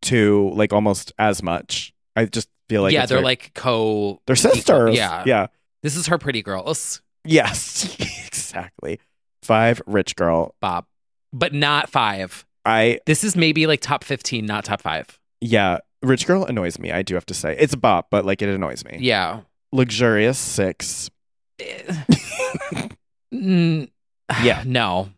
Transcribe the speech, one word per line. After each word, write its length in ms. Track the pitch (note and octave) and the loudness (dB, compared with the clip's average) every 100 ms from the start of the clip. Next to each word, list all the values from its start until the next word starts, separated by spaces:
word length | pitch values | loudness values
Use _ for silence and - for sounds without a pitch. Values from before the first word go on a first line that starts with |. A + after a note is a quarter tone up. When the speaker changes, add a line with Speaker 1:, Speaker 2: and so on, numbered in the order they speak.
Speaker 1:
too, 520 | - B2 G#2 G#2 G2 | 2 4 4 4 2
like, 180 | F2 G#2+ | 0 2
almost 400 | G2+ G#2+ G2 - - | 2 2 -2 -6 -2
as 240 | A2 G2 | 0 0
much. 500 | F2+ E2+ - - - _ _ | -4 -6 -6 -10 -10 _ _
I 120 | - A2 | -2 -2
just 220 | A#2 - _ _ | -2 -8 _ _
feel 140 | G#2+ | 0
like 100 | G2 | 4
Speaker 2:
Yeah, 100 | D3+ | 2
Speaker 1:
it's 60 | B2+ | 2
Speaker 2:
they're, 80 | C3 | 2
Speaker 1:
very 60 | |
Speaker 2:
like, 260 | C3 B2+ - | 2 -2 -6
co- 680 | - C3 A#2 A2 G#2+ G2+ G2 - | -6 -2 0 0 0 -2 -6 0
Speaker 1:
They're 100 | B2+ | 2
Speaker 2:
equal. 160 | A#3 | 4
Speaker 1:
sisters. 440 | - - D#3+ A#2 A2+ | 2 4 6 6 4
Speaker 2:
Yeah. 280 | G2+ E2+ G2 | 2 0 2
Speaker 1:
Yeah. 200 | A#2 F#2+ _ _ _ | 2 2 _ _ _
Speaker 2:
This 140 | D3 D3 | -6 -4
is 100 | D#3+ | -2
her 120 | E3+ | -2
Pretty 240 | C#3+ A#2+ | -2 -6
Girls. 600 | G2+ F#2+ F#2+ D#3+ - - _ _ | -4 -6 -4 -6 -6 -10 _ _
Speaker 1:
Yes, 720 | D#3 D#3 B2+ - - - F#3+ - | 2 4 4 -2 -6 -6 -8 -6
<laughs> 280 | - - - | -10 -10 -12
exactly. 760 | - - F#2 F2 - C#2 F#2+ _ _ _ _ | -10 -8 -10 -12 -12 -10 -10 _ _ _ _
Five, 400 | - A2 A2+ A#2 - | 0 4 4 2 0
Rich 260 | G2+ F#2 | -2 0
Girl. 400 | - E2+ E2 E2 _ | 0 2 2 0 _
Speaker 2:
Bop. 260 | G2 F2 - _ _ _ _ | -4 -4 -8 _ _ _ _
But 200 | C3 E3+ | -4 -4
not 380 | C#3+ D3 D3 - | 0 0 0 0
five. 540 | C#3+ A2+ G2 F#2 - - _ | 0 0 -2 -6 -10 -20 _
Speaker 1:
I 360 | - A2+ A2+ - - | 0 4 4 2 0
Speaker 2:
This 180 | D#3 | 0
is 100 | G#3+ | 2
maybe, 320 | F3+ E3 D#3 D#3 | 2 2 2 2
like, 140 | D3 | 0
top 240 | - C#3+ | 0 -6
fifteen, 420 | - C3+ - A#2+ G#2+ | -4 -8 -4 -6 -4
not 180 | G#2 G2+ | -6 -4
top 140 | G2+ | -4
five. 360 | - D#2 - - _ _ | -4 -6 -8 -20 _ _
Speaker 1:
Yeah. 380 | A#2 A2 G2 F2 - _ | 0 2 4 0 -6 _
Rich 280 | B2+ C3 - | 0 0 2
Girl 160 | F#3 | 0
annoys 340 | F#3+ A#2 F2 E2+ | 0 -2 -4 -6
me, 140 | E2+ | -6
I 100 | E2 | -6
do 120 | F#2+ | -4
have 120 | F2+ - | -6 -6
to 80 | |
say. 220 | F#2 E2 D2+ | -6 -4 0
It's 160 | D3 | 0
a 40 | C#3 | 2
bop, 280 | A#2 F2+ - | 2 2 2
but, 160 | G#2 | -2
like, 160 | F#2+ G2 | 0 -2
it 80 | G2+ | -2
annoys 360 | G2 E2+ A#1+ | -2 -4 -8
me. 140 | - - | -14 -4
Speaker 2:
Yeah. 400 | B2+ G#2+ F2+ G#2+ - _ _ | 0 0 0 -6 -14 _ _
Speaker 1:
Luxurious, 680 | C3 B2 G#2+ A#2+ G#2+ A2 C3+ | -2 0 2 2 4 2 0
six. 720 | - - F#2+ - - - - _ _ _ _ _ | -4 -2 -2 -2 -8 -8 -10 _ _ _ _ _
Speaker 2:
Eh. 240 | - - - D#3+ C#3 | -16 -16 -8 -8 0
<laughs> 760 | - - D#5+ B4+ C5 C#5+ - - - _ _ _ | 0 0 -6 -6 -6 -10 -8 -10 -12 _ _ _
Mm, 560 | A#3+ F#3+ F#3 E3+ D#3+ C#3 _ _ _ _ A#2 | -6 2 4 4 0 -4 _ _ _ _ 2
Speaker 1:
Yeah. 180 | A#2+ G2+ | 2 2
Speaker 2:
<sighs> 40 | A#2+ | 0
no. 440 | B2+ A2 F2+ F#2+ | 0 2 0 -4